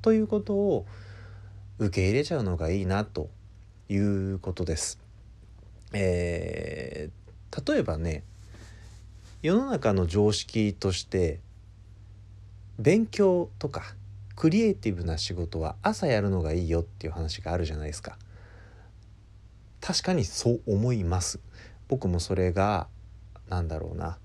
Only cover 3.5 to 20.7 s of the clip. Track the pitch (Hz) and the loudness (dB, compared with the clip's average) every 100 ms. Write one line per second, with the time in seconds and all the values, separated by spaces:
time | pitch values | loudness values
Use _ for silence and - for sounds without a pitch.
3.5 | - - - - 98 101 98 95 95 92 | -20 -20 -20 -2 2 4 2 0 -2 -4
4.5 | 87 85 78 - - - - - - - | -4 -2 -2 -4 -8 -18 -20 -20 -20 -20
5.5 | - - - - 101 95 87 87 85 82 | -20 -20 -20 -8 0 2 2 0 -2 -4
6.5 | 78 80 76 64 - 76 - - - - | -6 -8 -8 -8 -10 -10 -12 -20 -20 -10
7.5 | - 190 294 147 78 82 78 - - - | -6 0 2 2 0 -2 -4 -8 -18 -18
8.5 | - - - - - - - - - 151 | -18 -18 -18 -18 -18 -20 -20 -20 -4 2
9.5 | 202 269 190 113 98 87 98 104 104 - | 4 4 2 2 4 4 4 4 4 -2
10.5 | 113 104 92 98 87 - 92 85 76 - | 0 0 2 0 -2 -2 2 2 0 -12
11.5 | - - - - - - - - - - | -20 -20 -20 -20 -20 -20 -20 -20 -20 -18
12.5 | - - - 110 202 220 - 196 180 170 | -18 -16 2 6 6 4 4 4 4 0
13.5 | - 147 - - - - - - - 160 | -4 -6 -4 -10 -14 -14 -14 -14 2 4
14.5 | 196 226 - 113 90 82 80 - 87 82 | 6 4 2 0 -2 -2 -2 -4 -4 -4
15.5 | 80 78 - 196 214 165 110 101 95 80 | -2 -4 0 0 2 2 4 4 2 2
16.5 | 85 85 82 82 - 78 80 80 - 85 | 0 2 2 0 -6 -8 -4 -4 -4 -4
17.5 | 87 78 76 76 73 - - - - - | -2 -2 -4 -6 -8 -12 -14 -18 -20 -20
18.5 | - - - - - - - - - - | -20 -20 -20 -20 -20 -20 -20 -20 -20 -20
19.5 | - - - - 180 - 180 95 - 117 | -20 -20 -12 -2 -2 2 2 2 2 2
20.5 | 120 - | 2 2